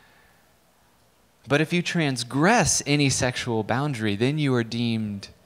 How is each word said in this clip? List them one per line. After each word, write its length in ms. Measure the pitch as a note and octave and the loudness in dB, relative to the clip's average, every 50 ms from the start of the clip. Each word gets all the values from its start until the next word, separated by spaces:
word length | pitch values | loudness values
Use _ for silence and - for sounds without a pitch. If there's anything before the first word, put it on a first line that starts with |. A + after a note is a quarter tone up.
| _ _ _ _ _ _ _ _ _ _ _ _ _ _ _ _ _ _ _ _ _ _ _ _ _ _ _ _ _ A#2 | _ _ _ _ _ _ _ _ _ _ _ _ _ _ _ _ _ _ _ _ _ _ _ _ _ _ _ _ _ 0
But 120 | C#3 D3 | 2 2
if 120 | D#3 - | 2 2
you 100 | F3 F3 | 0 -2
transgress 1000 | E3+ - - E3+ D#3 C#3 C3 A#2+ - A#2+ A#2+ C#3 D#3 G3 A#3+ A#3 D#3+ C3+ - - - | -2 -2 -2 0 0 0 -2 -4 -6 -4 0 2 4 4 4 4 4 2 0 0 0
any 240 | C#3+ C#3+ D3 C#3+ C3+ | 0 2 2 2 2
sexual 540 | C3 - C3+ B2 - - - B2+ A2+ A2 G#2 | 2 0 -2 -2 -2 -4 -4 -2 -2 -2 0
boundary, 500 | G#2+ A2 B2+ D3 D3+ C3+ A2 A2 G#2+ G2+ | 0 -2 -2 0 -2 -2 -2 -2 -2 0
then 240 | G2 A#2+ C3+ D3+ D#3 | 2 0 0 2 0
you 160 | D3 C3+ B2+ | 0 2 2
are 80 | A#2+ | 0
deemed 680 | A2+ A2 A#2 A#2 A#2+ A#2 A2+ A2 A2 G#2 G2+ G2 - - - _ _ | 0 -2 -4 -2 -2 -2 -2 -2 -2 -4 -6 -8 -12 -16 -20 _ _